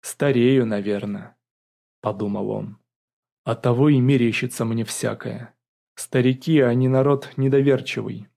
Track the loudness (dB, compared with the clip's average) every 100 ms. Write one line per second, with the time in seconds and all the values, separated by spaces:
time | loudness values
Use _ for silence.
0 | -16 -4 0 4 4 4 2 -2 -4 -4
1 | -6 -10 -12 _ _ _ _ _ _ _
2 | -8 -4 -4 -4 -4 -6 -8 -16 _ _
3 | _ _ _ _ -8 -4 0 2 4 4
4 | 4 4 2 0 -6 -4 -4 -4 -6 -6
5 | -6 -6 -10 -12 -14 _ _ _ _ -18
6 | -4 0 2 0 0 2 4 2 2 2
7 | 2 0 -2 -2 2 4 4 2 0 -8
8 | -8 -10 -16